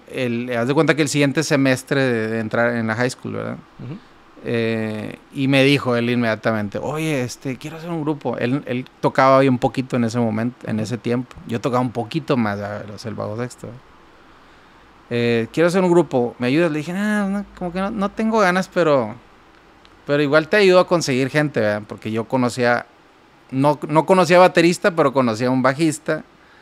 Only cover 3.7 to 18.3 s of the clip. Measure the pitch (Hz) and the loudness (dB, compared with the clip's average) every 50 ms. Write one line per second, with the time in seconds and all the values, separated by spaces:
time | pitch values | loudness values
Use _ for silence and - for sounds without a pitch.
3.7 | - - 127 123 156 208 - - - - _ _ _ - - 127 120 117 113 113 | -20 -16 -14 -14 -14 -16 -18 -20 -20 -20 _ _ _ -14 -8 -6 -4 -2 -2 -2
4.7 | 113 113 110 110 107 107 107 104 - - - _ - 147 135 135 139 135 131 139 | -2 -4 -4 -6 -6 -8 -10 -12 -12 -16 -20 _ -8 -4 0 2 4 4 4 4
5.7 | 143 135 - 127 120 120 117 120 123 120 120 113 107 104 - 117 113 110 104 98 | 4 2 2 0 0 0 0 0 0 0 0 0 -2 -2 -2 -2 -2 -2 -2 -4
6.7 | - 107 - - 143 156 160 160 151 131 123 117 - - - 143 127 - - 151 | -6 -6 -6 -6 -6 -4 -4 -2 -2 -2 -4 -4 -8 -10 -10 -10 -10 -10 -10 -14
7.7 | 156 156 160 175 170 165 147 151 156 139 - 131 117 - 120 120 127 147 - - | -14 -12 -10 -8 -6 -4 -4 -4 -4 -4 -4 -6 -4 -2 -2 -2 -2 -2 -4 -4
8.7 | 120 123 131 - _ _ - 143 - - 135 135 135 135 139 135 127 117 - 127 | -6 -8 -8 -10 _ _ -2 0 2 4 4 6 6 6 6 4 2 2 0 -2
9.7 | - 135 127 127 - 127 120 113 110 123 120 113 107 110 113 123 123 - - - | -2 -4 -6 -4 -2 -2 -2 -2 0 -2 -2 -2 -2 -2 -4 -6 -6 -8 -10 -8
10.7 | 110 107 107 107 123 110 - 120 117 127 123 - - - - - 113 113 - 143 | -6 -6 -4 -6 -6 -6 -4 -4 -4 -4 -4 -8 -12 -18 -10 -8 -6 -4 -2 -2
11.7 | 120 123 123 127 104 120 113 110 - 165 135 - 151 123 113 107 101 101 101 101 | 0 0 0 -2 -2 -6 -6 -6 -6 -6 -4 -2 0 0 0 0 -2 -4 -6 -8
12.7 | 104 104 - 104 104 98 - 113 104 104 107 104 107 113 123 123 - - - 110 | -8 -10 -12 -12 -14 -14 -12 -10 -8 -8 -8 -8 -8 -8 -8 -10 -12 -14 -16 -16
13.7 | 117 131 - - - - - - - - - - - - - - - - - - | -16 -18 -20 -20 -20 -20 -20 -20 -20 -20 -20 -20 -20 -20 -20 -20 -20 -20 -20 -20
14.7 | - - - - - - - - 120 120 120 120 117 113 113 110 - 160 165 175 | -20 -20 -20 -20 -20 -20 -10 -6 -4 -2 0 2 2 0 0 -2 0 2 2 2
15.7 | 170 196 185 180 170 175 160 139 - 127 120 120 - - 123 123 135 160 175 165 | 4 2 2 4 4 4 4 2 0 0 0 -2 -2 -4 -2 0 2 2 2 0
16.7 | 147 151 147 160 175 190 208 214 214 208 202 196 196 202 196 - - - 180 175 | -2 -4 -6 -6 -6 -4 -2 -2 -2 -2 -2 -2 -4 -6 -8 -10 -12 -10 -10 -8
17.7 | 170 185 190 202 226 214 190 202 - - 220 220 | -6 -6 -6 -6 -4 -4 -4 -4 -4 -4 -2 0